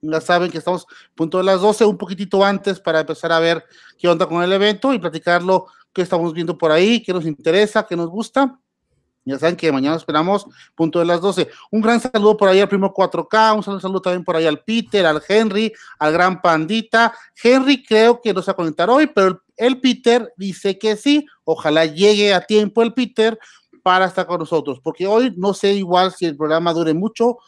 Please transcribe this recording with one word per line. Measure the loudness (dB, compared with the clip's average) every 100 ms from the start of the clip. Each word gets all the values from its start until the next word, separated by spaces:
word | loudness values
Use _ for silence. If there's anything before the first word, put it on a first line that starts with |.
Ya | -4 -6
saben | 0 0 0
que | -6
estamos | -6 -6
a | -8 -20 _ _
punto | -4 -2
de |
las | 0 2
doce, | 2 2
un | 2 0
poquitito | -8 -10 -4 0 0
antes | 0 -4 -6
para | -2 -2
empezar | -2 -6 -2
a | 0
ver | 2 -2 -6 _ -20 _
qué | 0
onda | 0 0
con | -2
el | 0
evento | 0 0 0 -2
y | -2
platicarlo, | -4 -6 -2 0 2 -2 -2 _ _
qué | -6
estamos | -4 -2 -2
viendo | -4 -6 -2
por | 2
ahí, | 2 2 0
qué | -2
nos | -6 -4
interesa, | -6 -2 0 2 0 -4
qué | -6
nos | -6
gusta. | -8 -6 -2 -2 -4 _ _ _ _ _ _ -10
Ya | -2
saben | -2 0
que | -2
mañana | 0 -2 -4
esperamos | -2 -2 0 -2 -4 _ -20 _
punto | -2 0
de | 0
las | 0
doce. | 0 -2 -4 -6 -6
Un | -2
gran | 2 0
saludo | 0 0 2 4
por | 4
ahí | 4
al | 2
primo | 0 -2
cuatro | 0 -2 -2 -2
K, | 2 2
un | 2
sal-, | -2 -8
saludo | -6 -4
también | -4 -4
por | -2 0
ahí | 0
al | -2
Peter, | -4 -4 -2 0 2
al | 0 0
Henry, | 0 2 -2 -4 -6 -20 -4
al | -2
gran | 2 2 2
Pandita. | 0 0 0 -4 0 2 2 -2 -20 _
Henry | 2 4 4 0
creo | _ 4 4 2
que | -2
no | -4
se | -4
va |
a | -4
conectar | -4 -2 2
hoy, | 2 2
pero | 2 0
el, | 0 _ -2
el | -2 0
Peter | -2 0 2 0 0 _
dice | -10 -6 -6 -4
que | -4 -2
sí. | 0 0 0 _
Ojalá | -6 -2 0 2 0
llegue | 2 2 4 2
a | 0
tiempo | 2 0 0 0
el | -2
Peter | -2 -6 0 -2 -2 -16 _ _ _
para | 0 2 2
estar | -2 -6
con | -6
nosotros, | -4 -4 -4 -8
porque | -10 -6 0
hoy | 0 0 -2
no | -4
sé | -2 -2
igual | -2 0 2 2
si | -2 -6
el | -4
programa | -2 0 0
dure | -2 0
mucho, | -2 -4 -2 -2 -2